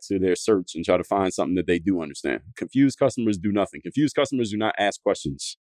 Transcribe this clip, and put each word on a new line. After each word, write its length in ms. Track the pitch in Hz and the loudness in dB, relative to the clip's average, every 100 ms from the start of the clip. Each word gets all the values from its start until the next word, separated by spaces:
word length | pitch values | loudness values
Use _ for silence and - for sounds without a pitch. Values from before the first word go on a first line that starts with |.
| - | 0
to 100 | 98 | 0
their 180 | 92 87 | 2 2
search 380 | - 104 90 | 2 2 0
and 120 | 80 85 | -6 0
try 100 | 90 | 0
to 80 | |
find 300 | 87 101 92 | 2 0 0
something 220 | - 78 92 | 0 -2 0
that 120 | 82 | 0
they 120 | 87 | 0
do 220 | 82 92 | 0 -2
understand. 400 | 76 69 73 58 - - | -2 -6 -4 -4 -6 -12
Confused 420 | - 131 139 - | -4 2 2 4
customers 400 | 135 - 113 101 | 0 2 0 0
do 140 | 101 | 0
nothing. 300 | 101 95 71 | 0 0 -2
Confused 340 | 87 139 151 - | -8 0 0 2
customers 360 | 139 131 113 | 0 0 -2
do 60 | 104 | 0
not 160 | 107 - | -2 0
ask 240 | 101 - | 0 0
questions, 540 | - 95 78 69 - - _ | 0 -2 -2 -8 -10 -14 _